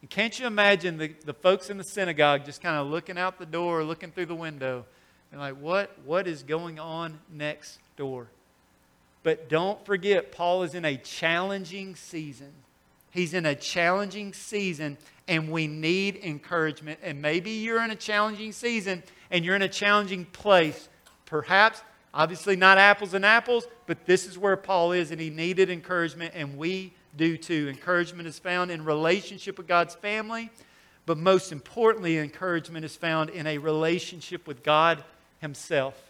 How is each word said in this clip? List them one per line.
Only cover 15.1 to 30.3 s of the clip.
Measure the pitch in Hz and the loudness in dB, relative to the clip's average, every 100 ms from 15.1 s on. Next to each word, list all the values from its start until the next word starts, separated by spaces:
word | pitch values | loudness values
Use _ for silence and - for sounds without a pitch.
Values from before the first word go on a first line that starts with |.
| _ - | _ -4
and | 165 156 | -2 -2
we | 165 156 | -2 -4
need | 156 156 180 196 196 | -2 0 0 0 -4
encouragement. | 202 147 - 170 156 143 151 156 | -8 -10 -4 -2 -2 -4 -12 -12
And | 185 143 | -10 -6
maybe | 151 165 185 | -2 -2 -2
you're | 220 220 226 | -6 -2 -2
in | 226 | -2
a | 214 | -6
challenging | - 208 214 208 214 | -2 0 0 -2 -12
season, | 202 240 233 190 180 - - - | -6 -4 -2 -2 -6 -8 -20 -4
and | 180 | -2
you're | 165 196 | 0 0
in | |
a | 190 | 0
challenging | - 202 208 202 190 175 | 0 4 4 2 -6 -10
place. | - 208 190 160 147 - _ _ _ - | -6 6 6 6 -2 -14 _ _ _ -6
Perhaps, | 156 - 190 214 220 - _ _ | -6 2 6 6 4 -20 _ _
obviously | 139 160 180 196 190 | 0 0 0 -2 6
not | 190 190 | 8 10
apples | 202 202 202 | 10 8 2
and | 190 196 | 2 4
apples, | 226 233 240 233 - - | 4 4 -2 -2 -18 -8
but | 165 - | -8 2
this | 180 185 | 2 2
is | 175 | -2
where | 196 190 | 0 0
Paul | 196 190 170 | 2 2 2
is, | 180 160 | 2 -2
and | 160 | -6
he | 160 | -8
needed | 156 165 180 190 | -4 -4 2 2
encouragement, | 175 - 180 170 147 170 180 | 2 -4 -2 -2 -4 -10 -8
and | 143 139 | -10 -6
we | 160 190 185 _ _ 147 | -4 -4 -8 _ _ -2
do | 160 160 | 0 0
too. | - 165 147 | -4 -4 -4
Encouragement | 131 - 180 170 175 165 | -6 -2 0 0 -6 -14
is | - | -12
found | 185 180 180 | -4 -2 -2
in | 170 156 | -6 -2
relationship | 151 160 185 - 196 - 190 | 0 2 0 -2 -14 -14 -14
with | 165 | 0
God's | 175 170 - | 2 2 -2
family, | 208 214 214 | -6 -6 -6